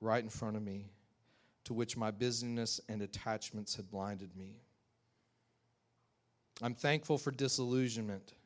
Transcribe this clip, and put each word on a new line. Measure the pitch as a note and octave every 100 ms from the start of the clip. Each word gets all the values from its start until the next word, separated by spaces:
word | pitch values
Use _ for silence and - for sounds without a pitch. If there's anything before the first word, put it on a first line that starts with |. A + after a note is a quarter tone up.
right | A2 A#2
in | A2
front | - A2 G#2+
of |
me, | G2+ G2 G2+ - _ _ _ _ _ _
to | -
which | A#2 A2+ A#2
my | A2
busyness | G#2 B2 A#2 A#2+ A#2 A2+ - -
and | G#2+
attachments | G2+ - A2+ A2 - G#2+ G#2
had | - F#2+
blinded | G2+ G2 G2 F#2+ F#2
me. | F#2+ A2 _ _ _ _ _ _ _ _ _ _ _ _ _ _ _ _ _ _ _ -
I'm | A#2+
thankful | A#2 D3 D3+ D#3 C#3+
for | C#3+
disillusionment. | C3 C3+ - B2 B2+ B2+ A2+ G#2+ G2 - -